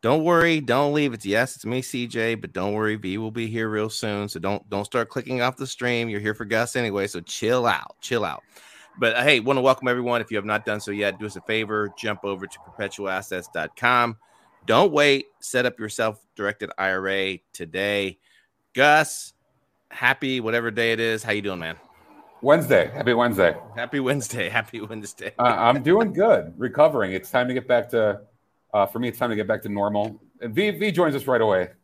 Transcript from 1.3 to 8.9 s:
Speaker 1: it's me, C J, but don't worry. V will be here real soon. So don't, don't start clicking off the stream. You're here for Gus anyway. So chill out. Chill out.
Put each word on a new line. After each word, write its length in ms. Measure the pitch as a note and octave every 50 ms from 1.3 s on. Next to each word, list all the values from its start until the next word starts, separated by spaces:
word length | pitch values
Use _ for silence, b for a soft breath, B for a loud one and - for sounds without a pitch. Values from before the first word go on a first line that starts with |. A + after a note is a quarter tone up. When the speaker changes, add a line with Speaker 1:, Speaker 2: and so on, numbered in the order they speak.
| G2 A2 B2 C3 -
Speaker 1:
it's 80 | - -
me, 200 | G#2+ A#2+ B2+ B2+
C 240 | - - B2+ A#2+ A#2
J, 260 | G#2+ A#2 A2+ A2+ A#2
but 200 | G2+ - F2 -
don't 200 | F#2 F#2 G2+ G2+
worry. 220 | G#2+ A2 G#2+ G#2+
V 240 | G#2 G2+ F#2 F#2+ G#2
will 100 | A2+ A2
be 160 | A2 A#2+ A2+
here 240 | A2 A2 A#2 A2+ A2
real 180 | G#2+ G#2+ G#2+ A2
soon. 400 | G#2 - - A2 G#2 G2+ G#2 G#2
So 120 | - F2+
don't, 280 | E2 G2 G#2 G2+ _ -
don't 160 | G2+ G2 G#2
start 240 | - - B2+ A#2 -
clicking 340 | - C3+ A#2 - B2+ B2+ A#2+
off 140 | B2+ B2+ -
the 100 | C#3 B2+
stream. 420 | - - B2 B2 B2 A#2 A#2 A#2
You're 100 | G#2+ G#2
here 140 | G#2 G#2+ G#2+
for 100 | - A#2
Gus 320 | G2+ A2+ A2 A#2+ A#2+ -
anyway. 300 | B2+ A#2+ A2 G2 G2+ G2
So 140 | G2+ - F2+
chill 480 | E2 - - - - G#2+ A#2+ B2+ A#2+ A#2
out. 300 | F#2+ D#2 - - - _
Chill 240 | - - B2+ A#2 G#2
out. 160 | F2 C#2 - _ B B B B B B B B B